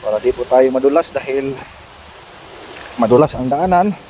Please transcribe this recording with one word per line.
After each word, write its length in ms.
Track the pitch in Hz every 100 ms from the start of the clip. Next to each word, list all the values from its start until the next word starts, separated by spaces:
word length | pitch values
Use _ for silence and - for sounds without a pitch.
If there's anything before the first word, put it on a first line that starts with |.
Para 160 | 107 107
di 160 | 120 123
po 80 |
tayo 240 | 123 131 131 131
madulas 320 | 135 151 165 139
dahil 400 | 139 135 135 131 - - - - - - - - - - - - - -
madulas 320 | 226 - 151
ang 160 | - 127
daanan. 480 | 143 185 175 202 175